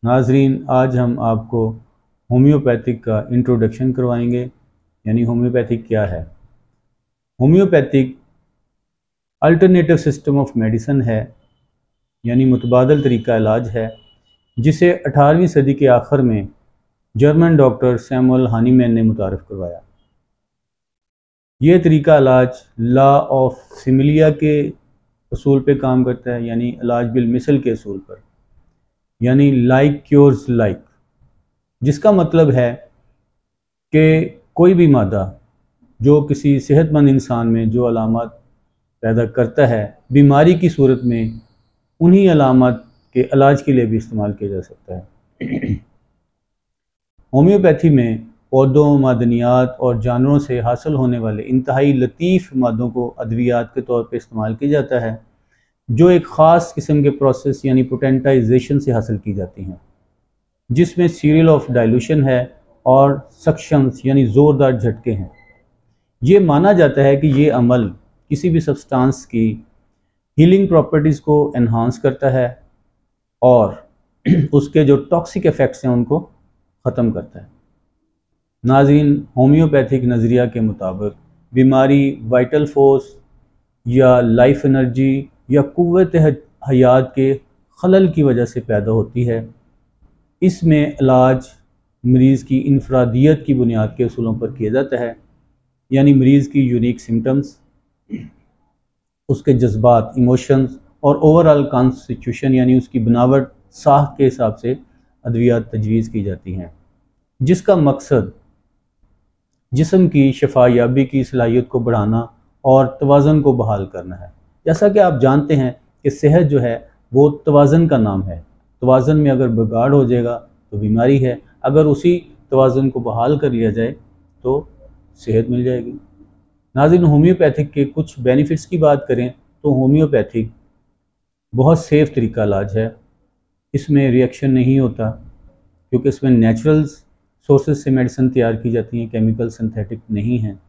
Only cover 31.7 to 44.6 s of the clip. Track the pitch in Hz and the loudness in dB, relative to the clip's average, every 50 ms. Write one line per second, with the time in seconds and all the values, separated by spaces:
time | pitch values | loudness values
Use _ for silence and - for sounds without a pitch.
31.7 | _ _ - 135 147 147 - 214 208 190 165 160 - 165 160 147 127 127 123 120 | _ _ -4 -4 -4 0 2 2 2 2 0 0 2 2 2 2 2 0 0 -2
32.7 | 120 - - _ _ _ _ _ _ _ _ _ _ _ _ _ _ _ _ _ | -4 -8 -16 _ _ _ _ _ _ _ _ _ _ _ _ _ _ _ _ _
33.7 | _ _ _ _ - 151 156 156 160 160 165 - - _ _ _ _ - 170 180 | _ _ _ _ 0 2 4 4 4 2 0 -4 -10 _ _ _ _ 2 4 4
34.7 | 190 170 175 160 139 127 107 95 98 101 95 95 95 - _ _ _ _ _ _ | 6 4 4 4 4 2 2 0 -2 -4 -6 -6 -10 -18 _ _ _ _ _ _
35.7 | _ _ _ _ _ _ 110 135 147 151 143 147 147 139 - 151 139 135 127 - | _ _ _ _ _ _ 2 2 2 2 2 -2 -6 -4 0 0 0 0 0 0
36.7 | 147 147 165 160 151 151 143 143 135 135 131 - 123 117 117 117 113 113 113 110 | 2 2 2 2 2 2 4 4 4 2 -2 -2 -6 -4 -2 -2 -2 -2 -2 -2
37.7 | 107 123 123 120 120 113 110 110 113 113 117 113 - _ _ _ _ _ _ _ | -2 -2 -2 -2 -2 -2 -2 -2 -2 -4 -4 -8 -12 _ _ _ _ _ _ _
38.7 | _ _ _ _ _ _ - 113 113 113 117 110 110 - 123 117 - - 143 123 | _ _ _ _ _ _ -4 -2 -2 -2 -2 -4 -2 -4 -4 -4 0 0 0 0
39.7 | 120 110 104 101 - _ _ _ 123 139 143 139 139 139 156 170 185 180 175 170 | 0 -2 -4 -8 -12 _ _ _ 2 4 4 4 4 4 4 4 2 2 0 -2
40.7 | 165 - 139 131 131 127 127 120 117 117 113 110 113 113 _ _ _ _ _ _ | 0 2 2 2 2 0 -2 -4 -4 -4 -4 -6 -8 -12 _ _ _ _ _ _
41.7 | _ _ _ _ _ _ 160 170 180 196 202 185 170 156 139 131 127 127 127 127 | _ _ _ _ _ _ 2 4 4 4 4 4 4 2 2 2 2 2 2 2
42.7 | 123 110 - _ _ _ _ _ _ 127 123 - - 139 135 139 143 139 - - | 0 -4 -8 _ _ _ _ _ _ -4 -2 0 2 2 4 4 2 0 0 -2
43.7 | 139 127 120 110 110 110 110 113 117 110 104 104 101 - 107 101 98 92 | 0 0 0 0 -2 -4 -6 -6 -8 -6 -6 -6 -6 -8 -8 -8 -8 -8